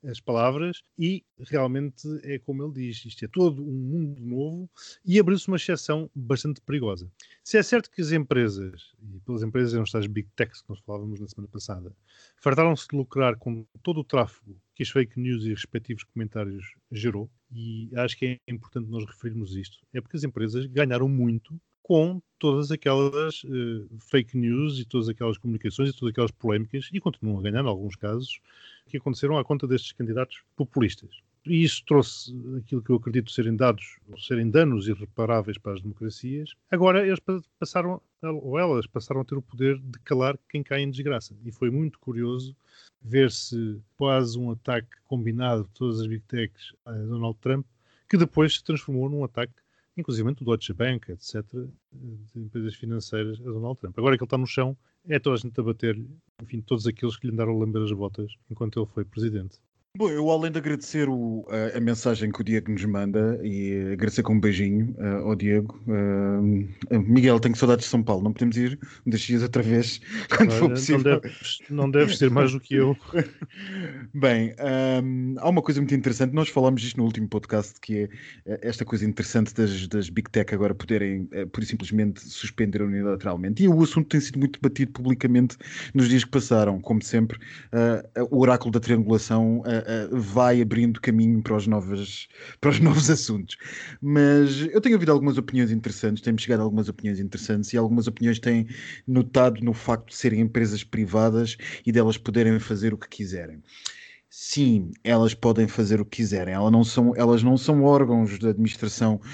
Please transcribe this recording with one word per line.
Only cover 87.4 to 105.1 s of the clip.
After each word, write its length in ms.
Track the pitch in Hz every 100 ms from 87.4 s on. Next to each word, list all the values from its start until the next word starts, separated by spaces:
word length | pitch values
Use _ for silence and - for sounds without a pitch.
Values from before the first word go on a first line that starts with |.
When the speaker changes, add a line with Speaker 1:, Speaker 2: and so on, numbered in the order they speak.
| - - -
Speaker 2:
eh, 360 | 117 117 110 - - 120
o 120 | 139
oráculo 300 | 127 123 117
da 80 | 113
triangulação, 840 | 117 117 104 113 - 113 113 117 117
eh, 180 | 113 -
eh, 220 | 113 104
vai 500 | 123 104 107 123 123
abrindo 380 | 113 110 117 113
caminho 420 | - 113 113 113
para 140 | 107 107
os 100 | 104
novas, 640 | 107 95 98 101 - - - - -
para 120 | 143
os 80 | 117
<laughs> 20 |
novos 280 | 160 147 139
assuntos. 460 | 156 - 107 90 - - - - -
Mas 640 | 143 147 143 143 143 139 156
eu 80 | 214
tenho 140 | 233 220
ouvido 180 | 160
algumas 240 | 147 143 127
opiniões 340 | 120 131 120
interessantes, 500 | 113 110 104 110 107
têm-me 180 | - 110
chegado 200 | - 117
algumas 280 | 107 107 107
opiniões 320 | 92 107 98
interessantes 500 | 98 101 - 107 101
e 60 | 120
algumas 280 | 113 120 117
opiniões 320 | 113 117 113
têm 300 | 123 117 113 - - - -
notado 560 | 127 123 135 127 110
no 100 | 120
facto 360 | 113 - 113 -
de 60 | -
serem 240 | 127 110
empresas 420 | 113 120 113 104
privadas 720 | - 113 101 107 113 110 113 - - - -
e 60 |
delas 240 | 117 113 110
poderem 420 | - 113 113 110
fazer 340 | 110 107 110
o 40 | 107
que 100 | -
quiserem. 540 | - 101 92 82 78 _ - - - - - _
Sim, 640 | - - 143 135 110 85 -
elas 280 | 113